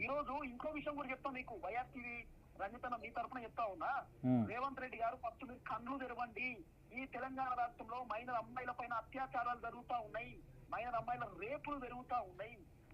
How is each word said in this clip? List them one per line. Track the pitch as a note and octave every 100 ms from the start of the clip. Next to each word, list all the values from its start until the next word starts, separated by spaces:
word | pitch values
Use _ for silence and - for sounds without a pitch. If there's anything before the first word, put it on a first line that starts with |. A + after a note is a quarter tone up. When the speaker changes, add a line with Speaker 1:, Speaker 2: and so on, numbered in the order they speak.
Speaker 1:
ఈ | A#3+
రోజు | C#4+ C#4 C#4
ఇంకో | C#4 A#3+ D#4
విషయం | D4+ C#4+
కూడా | C#4+ C4
చెప్తాం | C4 C#4
మీకు, | B3+ B3+ G#3+
వైఆర్టీవీ | F3 A3+ B3+ C4 A#3+ A#3+ A3+ - - -
రంజిత్ | G3 A#3+
అన్న | B3+ A#3
మీ | A3+
తరపున | F4 E4+ C4
చెప్తా | A3+ -
ఉన్నా, | A3 F3 D3+ C4+ - - B2+
Speaker 2:
Hmm. | B2 A2
Speaker 1:
రేవంత్ | A3+ C4+ C4
రెడ్డి | B3+ A3+
గారు | A3+ B3+
ఫస్ట్ | A#3 -
మీరు | B3+ B3 -
కళ్ళు | A3 A#3+ C#4
తెరవండి. | B3+ A#3+ A#3+ - B3+ A3 - - -
ఈ | A#3 C4+
తెలంగాణ | A#3+ C4 C4 C4
రాష్ట్రంలో | B3 A#3+ - A3 B3
మైనర్ | B3 G#3+ B3 A#3+
అమ్మాయిల | A3+ B3 B3+
పైన | A#3+ B3
అత్యాచారాలు | A#3 - C4 C4 C4 A#3+ A#3+
జరుగుతా | A#3 A#3 B3 B3
ఉన్నాయి, | G#3+ G#3 B3 A#3 - - -
మైనర్ | F#3 A#3+
అమ్మాయిల | A#3 A3+ B3 A3+ F#3
రేపులు | G#4 G4 C#4+ C#4+
జరుగుతా | A#3+ B3 C4 B3
ఉన్నాయి. | F#3+ F3+ G#3+ A#3 - - -